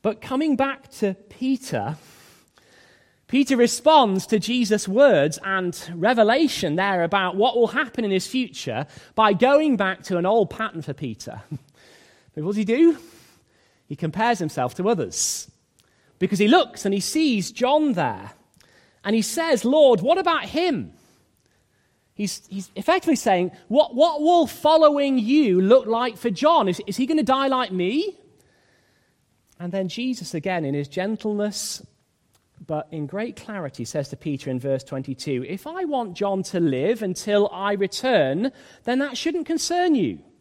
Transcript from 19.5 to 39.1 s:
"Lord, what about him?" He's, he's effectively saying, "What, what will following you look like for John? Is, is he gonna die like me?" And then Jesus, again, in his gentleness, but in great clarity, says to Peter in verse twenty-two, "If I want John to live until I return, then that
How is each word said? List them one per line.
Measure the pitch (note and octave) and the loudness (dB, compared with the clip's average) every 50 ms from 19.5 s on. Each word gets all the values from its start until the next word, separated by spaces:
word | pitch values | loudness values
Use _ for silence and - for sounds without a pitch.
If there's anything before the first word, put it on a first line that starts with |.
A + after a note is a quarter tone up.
| C#4+ G3+ - | 0 0 2
"Lord, | A#3+ C#4 D#4+ D4 C4+ A#3+ F3 | 2 4 6 6 6 6 4
what | E3+ C4 E4+ | 2 0 0
about | F#4+ F#4 F4+ E4 D4 - | 2 2 0 0 0 -2
him?" | G3+ - D4+ F4+ F4+ C#4 E3+ G#2 D#2+ - _ _ _ _ _ _ _ _ _ _ _ _ _ _ _ _ _ _ _ _ _ _ _ _ | -4 -4 -2 0 0 -2 -4 -6 -10 -16 _ _ _ _ _ _ _ _ _ _ _ _ _ _ _ _ _ _ _ _ _ _ _ _
He's, | - G#3 F#3+ - - _ _ | -6 -6 -6 -6 -10 _ _
he's | F#3+ G3 F#3 - _ | -12 -12 -12 -12 _
effectively | - - - - F#4+ - E4 C#4 | -6 0 0 0 0 2 0 0
saying, | - - A#3+ F#3+ F3+ F3+ F3+ - - _ _ | 0 2 2 2 2 2 -2 -4 -12 _ _
"What, | A3 C#4+ D4+ - B3 | 2 2 2 2 2
what | A#3+ D#4 E4+ D#4 D4 | 2 2 2 2 2
will | D4+ E4 F4 F4 D#4 | 2 4 6 4 4
following | - - - - D4 D#4+ D#4+ D#4+ D4+ D4 C#4+ C#4+ C#4 C4+ B3+ | 2 -2 0 2 4 6 8 6 6 6 4 0 2 2 0
you | G#3 A3 C#4 D4+ D4 G#3+ F3+ F#3 | 2 2 4 4 4 4 4 4
look | F#3+ G3 A#3+ C4 A3+ | 6 6 6 4 4
like | G#3 A3+ A#3 B3 B3 A3+ | 2 -2 -2 -2 -4 -6
for | - - A#3+ | -4 -4 -4
John? | F#3+ - C4+ D#4 E4+ D#4 G#3+ F#3+ | -2 2 2 4 4 4 2 2
Is, | F3 - - | -2 -4 -6
is | - G3 | -8 -4
he | - C4 | -4 -2
gonna | A#3+ E4 D#4 | 0 0 0
die | B3 F#3+ C4 C4+ C4+ C#4 | 2 2 0 2 2 0
like | C4 B3+ B3 F#3+ | 0 0 -2 -4
me?" | F#3 F3+ F3 F#3 A#3 D4+ G4 G#4 - - _ _ _ _ _ _ _ _ _ _ _ _ _ _ _ _ _ _ _ _ _ _ _ _ _ _ _ _ | -4 -2 -2 0 0 -2 -2 -2 -6 -12 _ _ _ _ _ _ _ _ _ _ _ _ _ _ _ _ _ _ _ _ _ _ _ _ _ _ _ _
And | F3 F3 | -10 -6
then | F3+ G3 F#3+ F3+ | -4 -4 -4 -4
Jesus, | - A#3 B3 C4 B3 - F3 - - | -6 -6 -4 -4 -4 -6 -8 -8 -8
again, | E3 D3+ G3 F#3 F3 D#3 | -6 -4 -2 -4 -2 -2
in | C3+ C#3+ | -2 -4
his | C#3+ C#3+ C#3 | -4 -6 -6
gentleness, | - F#3 F#3 G#3 A3 G#3 - G#3+ G#3 G#3 G#3 G#3 G3 - - - - - - _ _ _ _ _ _ _ _ _ _ _ _ _ _ _ - | -6 -6 -4 -4 -6 -4 -4 -4 -4 -2 -4 -4 -4 -8 -10 -10 -10 -12 -14 _ _ _ _ _ _ _ _ _ _ _ _ _ _ _ -10
but | - D#3 D3+ D3+ _ | -6 -6 -6 -6 _
in | E3 D#3 D3 | -10 -10 -8
great | C#3 F3+ G3+ A3+ A#3+ - | -8 -6 -8 -8 -8 -10
clarity, | - - - G#3+ G3 E3 C3+ - - A#2+ | -14 -16 -12 -10 -10 -10 -10 -10 -10 -12
says | - - D3+ C#3 - | -6 -6 -6 -6 -6
to | - | -12
Peter | - - D#3+ C#3+ C3 - C3+ | -10 -8 -8 -8 -6 -6 -6
in | C3 B2+ | -8 -4
verse | B2 C#3 C3+ C3 - | -2 -2 -4 -4 -4
twenty-two, | - D3 C3+ C3 - C3 - - D#3 C3+ B2 C3 C#3 | -8 -10 -10 -8 -8 -10 -10 -6 -6 -6 -6 -6 -8
"If | F3+ F#3+ - | -10 -12 -10
I | D4 E4 F#4 F#4 | -10 -8 -6 -4
want | D4+ D4 B3+ A#3 G3 F3 | -4 -4 -4 -4 -6 -6
John | - G3+ G3+ G3 F#3+ F3+ | -4 -4 -2 -2 -4 -4
to | - - F3+ | -4 -2 0
live | E3+ D3+ C3 B2+ C#3+ G3 B3 A3 | 0 0 0 0 0 -2 -2 -2
until | A3 F#3+ F3 - - G#3+ G#3 G#3 G3+ - | -4 -6 -6 -6 -4 0 2 2 2 0
I | - F3+ G3 G3+ | -2 -4 -4 -4
return, | G#3 F#3+ G3 F#3 - - - C4 B3 F#3 C#3+ C3 C#3 E3+ A3+ C4+ - - - - - _ _ | -2 -2 -2 -4 -4 -4 -2 2 2 2 2 2 0 -2 -2 -4 -6 -10 -20 -20 -20 _ _
then | A#3 B3 C4 | -2 -2 -2
that | C#4+ C#4+ | -2 -4